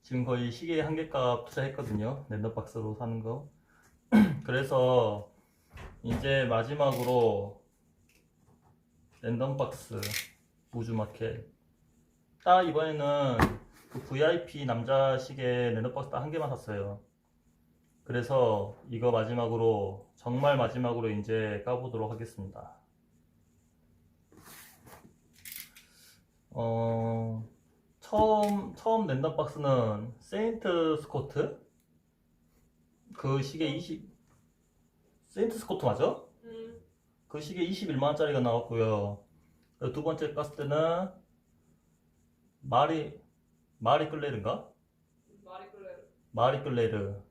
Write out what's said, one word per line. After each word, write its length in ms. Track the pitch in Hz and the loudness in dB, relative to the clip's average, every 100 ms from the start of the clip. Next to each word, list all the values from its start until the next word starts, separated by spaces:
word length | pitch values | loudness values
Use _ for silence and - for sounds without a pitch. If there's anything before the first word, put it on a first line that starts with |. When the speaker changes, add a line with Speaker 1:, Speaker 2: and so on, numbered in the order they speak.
Speaker 1:
지금 220 | - 127 | -6 -4
거의 280 | 123 123 120 | -2 -2 -2
시계 280 | 113 165 160 | -6 -4 -2
한 140 | 151 | 0
개 140 | 156 156 | -2 -4
값 380 | 139 123 120 - | 0 0 0 -2
투자했거든요. 800 | - 135 135 113 107 107 135 - | -4 -4 -4 -4 -2 -2 -6 -8
랜덤박스로 640 | 107 110 113 - 117 107 | -6 -4 -6 -8 -8 -8
사는 260 | 107 120 113 | -6 -6 -6
거. 280 | 110 127 - _ _ _ _ _ _ | -6 -8 -10 _ _ _ _ _ _
<clears throat> 340 | 220 196 139 - | 6 6 4 -2
그래서 880 | 127 135 135 127 127 113 104 101 _ _ _ _ - - - | -2 2 4 6 6 4 0 -8 _ _ _ _ -18 -18 -12
이제 400 | 117 - 139 135 | -4 -2 2 2
마지막으로 1160 | 123 113 117 147 139 120 123 123 113 101 98 - _ _ _ _ _ _ _ _ _ _ _ _ _ _ _ _ | 4 2 0 2 2 2 2 4 4 2 -4 -10 _ _ _ _ _ _ _ _ _ _ _ _ _ _ _ _
랜덤박스 760 | 107 120 135 139 127 - - 107 101 - - _ _ _ _ | -4 -2 -2 -2 -4 -6 -10 -8 -4 -6 -8 _ _ _ _
우주마켓. 720 | 120 113 113 104 - 113 - - _ _ _ _ _ _ _ _ _ | -8 -4 -4 -4 -6 -8 -8 -14 _ _ _ _ _ _ _ _ _
딱 180 | - 180 | 6 6
이번에는 760 | 175 156 156 156 143 143 139 120 - - - - - | 8 2 0 0 0 2 2 4 2 2 -14 -20 -16
그 100 | 123 | -14
브이아이피 600 | - 135 156 170 - 147 139 | -8 2 2 2 -2 -8 -4
남자 520 | 117 117 135 135 127 | -2 2 4 4 2
시계 240 | - - 123 123 120 | -4 -4 -2 2 2
랜덤박스 400 | 113 120 135 131 | 0 -2 -4 -6
딱 120 | 135 | -6
한 80 | 139 | -4
개만 200 | 160 147 | -4 -4
샀어요. 500 | 127 - 101 98 101 - _ _ _ _ _ _ _ _ _ | -6 -6 -6 -6 -8 -16 _ _ _ _ _ _ _ _ _
그래서 720 | - 123 117 135 120 107 98 - - | -6 -4 0 4 4 2 -2 -10 -10
이거 220 | 117 123 | -2 2
마지막으로, 1000 | 117 107 120 117 113 113 107 95 101 - | 2 0 0 0 2 4 4 0 -6 -14
정말 420 | _ 120 123 143 135 | _ -4 2 4 4
마지막으로 540 | 113 123 123 117 113 | 2 0 -2 0 -2
이제 520 | 107 104 113 107 101 123 | -2 -2 0 0 -4 -4
까보도록 460 | 123 127 117 110 | -4 -4 -6 -6
하겠습니다. 640 | 110 113 - 95 - - - _ _ _ _ _ _ _ _ _ _ _ _ _ _ _ - - - - - - - - _ _ - - - - - - _ - - _ _ _ | -6 -10 -12 -14 -12 -18 -20 _ _ _ _ _ _ _ _ _ _ _ _ _ _ _ -20 -20 -20 -20 -20 -20 -20 -20 _ _ -20 -16 -16 -16 -20 -20 _ -20 -20 _ _ _
어... 960 | 127 113 113 113 113 113 113 113 113 110 _ _ _ _ _ | -6 -2 0 0 0 0 -2 -2 -4 -8 _ _ _ _ _
처음, 760 | - 214 220 214 208 202 196 | -2 4 6 6 4 2 -4
처음 320 | - - 226 196 | -6 2 2 2
랜덤박스는 1080 | 131 156 131 120 - 143 135 113 107 113 - | 0 0 0 -2 0 2 4 2 0 -6 -12
세인트 800 | - 196 220 226 190 175 160 151 | -8 -2 0 0 0 2 2 0
스코트? 580 | - 139 - 143 - - - _ _ _ _ _ _ _ _ _ _ _ _ _ _ | -2 -6 -6 -2 -4 -4 -18 _ _ _ _ _ _ _ _ _ _ _ _ _ _
그 300 | - 135 139 | -8 -2 -2
시계 240 | 135 156 156 | -2 -2 -4
이십, 400 | 151 - 156 - - _ _ _ _ _ _ _ _ _ _ _ | -4 -8 -10 -12 -20 _ _ _ _ _ _ _ _ _ _ _
세인트 300 | - 226 220 | -2 -2 -2
스코트 260 | - 190 | -6 -2
맞아? 380 | 131 104 - - - _ | 0 2 2 0 -10 _
Speaker 2:
음. 360 | 226 226 226 233 - _ _ _ _ | -16 -14 -14 -16 -20 _ _ _ _
Speaker 1:
그 120 | 151 | -12
시계 220 | 151 180 | -10 -4
이십일만 380 | 170 196 190 135 143 | -2 -2 -2 0 2
원짜리가 300 | 147 151 143 | 2 2 2
나왔고요. 840 | 123 117 117 113 110 107 101 104 - _ _ _ _ _ 127 | 2 2 0 0 2 2 -2 -6 -12 _ _ _ _ _ -6
두 100 | 127 | -4
번째 300 | 151 156 151 | -4 -2 -4
깠을 220 | 147 147 - | -4 -6 -6
때는 540 | 139 151 160 170 190 - _ _ _ _ _ _ _ _ _ _ _ _ _ _ | -2 2 2 2 -2 -8 _ _ _ _ _ _ _ _ _ _ _ _ _ _
마리, 600 | 135 120 151 160 147 - _ _ _ _ _ _ | 2 4 4 2 -4 -10 _ _ _ _ _ _
마리 300 | 113 147 151 | 2 4 2
클레르인가? 600 | 156 143 110 101 190 - _ _ _ _ _ _ 202 | -4 -4 -4 -4 -4 -6 _ _ _ _ _ _ -20
Speaker 2:
마리 260 | 185 185 190 | -20 -20 -18
클레르. 320 | 214 190 175 - _ _ | -18 -18 -18 -20 _ _
Speaker 1:
마리 300 | 113 123 139 | 2 2 2
클레르. 600 | 147 120 113 107 98 98 - | -2 0 2 0 -4 -8 -14